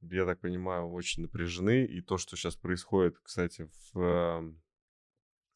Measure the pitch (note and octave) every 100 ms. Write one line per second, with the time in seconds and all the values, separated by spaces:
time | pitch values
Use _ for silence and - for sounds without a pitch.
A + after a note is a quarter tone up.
0 | E2+ F#2 F2+ F2+ F2+ F2+ F#2 F2+ E2+ F2
1 | F2 - E2+ - E2+ F2 G2 B2+ B2+ F2
2 | - F#2 - - F2 - F2 F2+ - G2
3 | F2+ - - - F2 - D#2 - - F2+
4 | F2+ F2 E2+ E2+ E2 D#2+ _ _ _ _
5 | _ _ _ _ _